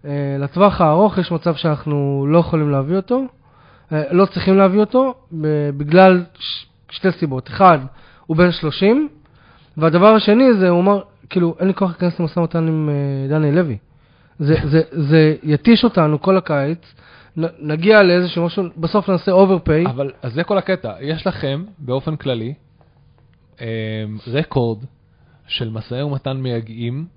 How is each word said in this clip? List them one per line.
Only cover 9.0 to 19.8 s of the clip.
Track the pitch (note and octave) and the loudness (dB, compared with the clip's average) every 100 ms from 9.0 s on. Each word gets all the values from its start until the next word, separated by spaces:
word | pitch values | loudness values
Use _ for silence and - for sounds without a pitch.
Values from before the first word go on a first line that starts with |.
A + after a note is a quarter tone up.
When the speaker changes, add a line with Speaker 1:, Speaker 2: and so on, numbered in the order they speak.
| D4+ - _ _ _ _ _ - | -2 -8 _ _ _ _ _ -2
Speaker 1:
והדבר | D#3+ D#3+ G3+ | 0 6 6
השני | A3 G3+ G#3+ C4 | 6 4 4 4
זה, | A3 F#3 | 4 2
הוא | F3 | 2
אמר, | F#3 G3+ - _ _ | 2 0 -4 _ _
כאילו, | F#3 E3+ D#3+ | -2 -2 0
אין | F#3+ | -2
לי | |
כוח | F#3 F#3+ | 0 -4
להיכנס | E3 F3+ E3+ | -2 -4 -2
למשא | E3 - | -4 -2
ומתן | E3 E3+ D#3+ | -2 -2 -2
עם, | D#3+ D3+ | -2 -2
אה, | C#3+ C#3+ C3+ C3+ | -2 -4 -6 -2
דניאל | D#3 D#3 | 0 2
לוי. | D#3 E3+ G#2 _ _ _ _ _ _ | 0 0 -6 _ _ _ _ _ _
זה, | C#3+ D#3 | 0 0
זה, | D3+ D#3 D#3 | 2 0 0
זה | E3+ C#3+ D#3+ D#3 D3+ | -4 2 4 4 0
יתיש | D#3 D3 - A#3 | -2 0 4 4
אותנו | A#3+ G3 D#3 D3+ | 4 2 0 0
כל | - F#3+ | 0 0
הקיץ, | F3 D3 C#3 E3+ _ _ _ - _ - | 0 -4 -2 -6 _ _ _ -20 _ -8
נ-, | E3 - D3+ | -8 -8 -8
נגיע | D#3 F#3 G#3+ | -2 4 6
לאיזשהו | F#3+ F3 F3+ E3+ E3+ | 6 4 0 -2 -4
משהו, | F#3 F3 - | -4 -8 -6
בסוף | E3 G#3+ G3 | -2 -2 0
נעשה | F3+ - | -2 2
אוברפיי." | F#3 G3 F#3+ - D#3 | 4 4 2 0 0